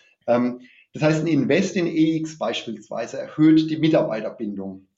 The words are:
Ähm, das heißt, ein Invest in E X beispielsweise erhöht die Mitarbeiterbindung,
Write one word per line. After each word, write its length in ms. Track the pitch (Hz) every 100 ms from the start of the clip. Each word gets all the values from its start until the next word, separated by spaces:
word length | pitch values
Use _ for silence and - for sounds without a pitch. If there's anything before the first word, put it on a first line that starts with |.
| _ _ -
Ähm, 340 | 120 123 123 - _ _
das 100 | -
heißt, 200 | 156 156
ein 40 | 165
Invest 480 | 147 - 156 190
in 120 | 190 165
E 300 | 156 160 160
X 220 | 160 -
beispielsweise 800 | 107 117 - 104 - 110 120 135
erhöht 520 | 131 - 156 156 156
die 80 | 143
Mitarbeiterbindung, 1080 | 160 151 107 110 107 - 110 101 95 95 _